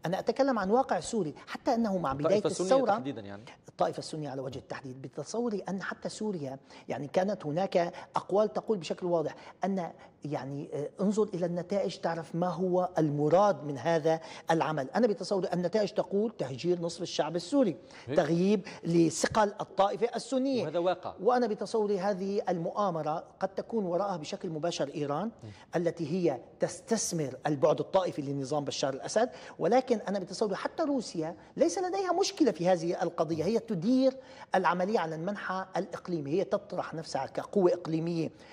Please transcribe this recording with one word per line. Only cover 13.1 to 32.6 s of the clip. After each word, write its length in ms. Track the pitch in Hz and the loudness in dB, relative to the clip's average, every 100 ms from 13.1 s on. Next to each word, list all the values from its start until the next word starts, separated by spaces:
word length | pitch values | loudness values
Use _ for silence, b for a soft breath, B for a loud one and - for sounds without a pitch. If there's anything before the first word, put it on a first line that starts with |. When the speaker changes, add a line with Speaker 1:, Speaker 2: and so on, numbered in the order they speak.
| 147 151 170 208 151 | 2 6 8 6 4
Speaker 1:
من 140 | 143 135 | -2 -4
هذا 420 | 143 165 156 160 B B B | 0 2 4 0 B B B
العمل. 400 | 165 139 151 131 | 0 2 -2 -2
أنا 160 | 202 233 | 2 2
بتصوري 420 | 202 180 196 180 | 2 -2 -2 0
النتائج 380 | 175 175 220 202 | 0 0 2 0
تقول 400 | - - 196 226 | -2 0 0 0
تهجير 500 | - 131 131 170 175 | -2 -6 -4 0 0
نصف 220 | 170 175 | -2 -6
الشعب 340 | 170 - 180 170 | -6 -2 0 -2
السوري، 400 | - 285 226 - B B B | 0 4 4 2 B B B
Speaker 2:
هيك. 100 | 160 | 2
Speaker 1:
تغييب 500 | 147 170 190 208 - B | 4 4 4 2 0 B
لثقل 680 | 165 170 165 - - 220 208 - | 2 4 4 4 0 4 2 0
الطائفة 480 | 160 - 196 202 233 220 | -4 2 2 2 -2 -2
السنية. 460 | - 262 269 254 | -2 0 0 0
Speaker 2:
وهذا 160 | 156 165 | 0 0
واقع. 360 | 180 175 104 - | 0 0 -4 -2
Speaker 1:
وأنا 240 | 190 247 240 | 2 4 2
بتصوري 520 | 208 202 226 208 202 | -2 -2 0 0 0
هذه 440 | 196 190 196 202 - | 0 -2 -2 -2 0
المؤامرة 760 | 180 170 208 202 165 151 165 - - | -2 -2 -2 0 0 -2 -4 -6 -6
قد 80 | 190 | -6
تكون 360 | - 208 226 | -4 -4 -2
وراءها 320 | 185 175 202 175 | 0 0 0 -4
بشكل 340 | 147 196 185 | -6 -8 -6
مباشر 380 | 156 170 170 143 | -4 -2 -2 -4
إيران، 320 | 156 143 143 220 | -2 -2 -2 -4
Speaker 2:
م. 40 | - 107 104 B 165 | -6 -16 -18 B -2
Speaker 1:
التي 360 | 165 160 143 | 0 -2 -2
هي 280 | 185 170 131 - - | 0 2 0 -6 -4
تستثمر 760 | 165 - - 220 - 170 139 123 151 | -4 -4 -2 -2 0 -2 -4 -4 -2
البعد 340 | 147 151 156 | 4 4 4
الطائفي 420 | 143 190 175 - | 2 0 0 -2
لنظام 420 | 139 139 131 147 | -4 -4 -2 -2
بشار 300 | 139 - 139 | -2 -2 -2
الأسد، 360 | 135 151 214 247 B B B | -2 -2 0 0 B B B
ولكن 400 | 170 247 254 226 | 2 4 4 0
أنا 200 | - 196 | -2 -4
بتصوري 380 | 180 180 208 185 | -4 -4 -2 -2
حتى 260 | 277 - | -4 -2
روسيا 540 | 311 277 - 175 156 175 B B | 0 0 -2 -4 -6 -6 B B
ليس 220 | 320 359 | 2 2
لديها 340 | 359 381 370 | -2 0 0
مشكلة 380 | 349 392 - 269 | 2 2 4 4
في 180 | 170 | 4